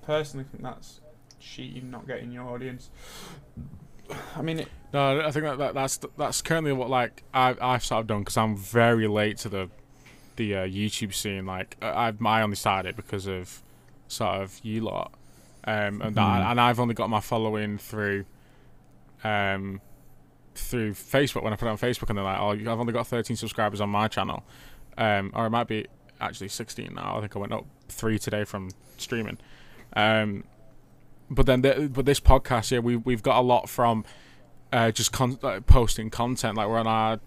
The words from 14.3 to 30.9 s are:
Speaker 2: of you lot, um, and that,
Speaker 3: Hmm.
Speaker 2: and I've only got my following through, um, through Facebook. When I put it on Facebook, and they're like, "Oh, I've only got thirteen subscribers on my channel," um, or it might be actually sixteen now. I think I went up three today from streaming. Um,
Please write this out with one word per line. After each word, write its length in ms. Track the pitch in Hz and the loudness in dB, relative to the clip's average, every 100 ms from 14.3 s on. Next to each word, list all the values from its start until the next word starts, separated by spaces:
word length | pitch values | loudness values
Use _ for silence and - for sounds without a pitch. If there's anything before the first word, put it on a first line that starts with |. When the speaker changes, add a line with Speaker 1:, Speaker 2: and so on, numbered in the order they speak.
| 95 | -2
Speaker 2:
of 180 | 98 - | -4 -10
you 200 | 110 110 | -6 -4
lot, 280 | 110 50 50 - - - - - | -4 -4 -8 -12 -20 -20 -20 -12
um, 360 | - 107 104 101 | -4 -2 0 -2
and 140 | 107 | -4
that, 280 | 107 95 117 | 2 4 4
Speaker 3:
Hmm. 60 | 95 | 2
Speaker 2:
and 100 | 120 | 4
I've 180 | 123 117 | 4 4
only 160 | 120 | 0
got 160 | 117 107 | 0 0
my 100 | 110 | 0
following 560 | - 117 110 107 104 104 | 0 -2 0 -2 -4 -6
through, 480 | - 107 104 101 98 - - - - - - - - - | -8 -4 -2 -2 -4 -16 -20 -20 -20 -20 -20 -20 -20 -8
um, 560 | 110 104 98 98 98 98 - - - - - _ - | -2 0 0 -2 -4 -10 -14 -20 -20 -20 -20 _ -20
through 380 | - - 127 107 | -10 -6 -2 -2
Facebook. 480 | 101 - 135 139 - | -6 0 2 2 0
When 100 | 110 | -4
I 40 | 104 | -2
put 100 | 120 | -2
it 40 | |
on 80 | 107 | -2
Facebook, 300 | 123 120 - | -2 -2 -2
and 80 | 107 | -2
they're 60 | |
like, 140 | 98 95 | -2 -2
"Oh, 120 | 101 | 0
I've 180 | 104 110 113 | -2 -2 -4
only 140 | 117 | -2
got 160 | 117 117 | -4 -2
thirteen 280 | 120 113 117 | -4 -4 -6
subscribers 440 | 110 - 107 101 | -6 0 0 0
on 80 | 104 | -2
my 160 | 104 110 | 0 0
channel," 380 | - 95 - - - - - - - | 0 -4 -4 -10 -20 -20 -20 -18 -2
um, 360 | 110 104 98 | 2 2 0
or 120 | - 113 | -2 0
it 40 | |
might 160 | 117 117 | 0 0
be 200 | 110 - - - - | -4 -6 -14 -20 -8
actually 280 | 110 - 95 | -8 -8 -10
sixteen 440 | - 113 - - | -10 -10 -10 -10
now. 220 | - 95 98 | -8 -6 -6
I 40 | |
think 140 | 104 | -6
I 40 | 104 | -8
went 140 | 101 | -6
up 120 | 110 - - - | -6 -8 -20 -18
three 300 | - 113 107 | -4 -2 0
today 260 | - 104 | -2 -4
from 240 | 104 104 92 90 - - | -4 -6 -10 -14 -20 -16
streaming. 400 | - 120 107 - - - - - - | -8 -6 -6 -8 -16 -20 -20 -20 -8
Um, 500 | - 107 110 107 101 - - - - - | 2 4 4 2 -4 -10 -20 -20 -20 -20